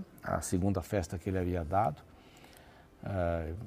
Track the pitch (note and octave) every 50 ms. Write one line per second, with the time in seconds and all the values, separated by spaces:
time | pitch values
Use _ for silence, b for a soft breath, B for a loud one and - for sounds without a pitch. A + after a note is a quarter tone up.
0 | F#3+ - - - - - F#2 F2+ F2 - - F2+ F2 G2+ G2 F#2 E2+ - - G2+
1 | E2+ - - F2 - G2+ F#2 F#2+ F2+ F2+ F2+ F2 E2 D#2 F2+ G2 A2 C#3+ D3+ -
2 | - B B B B B B B B B B B B B B B B B - -
3 | - - G2 F#2+ F2 E2+ E2+ E2 D#2+ D#2 E2 G2 -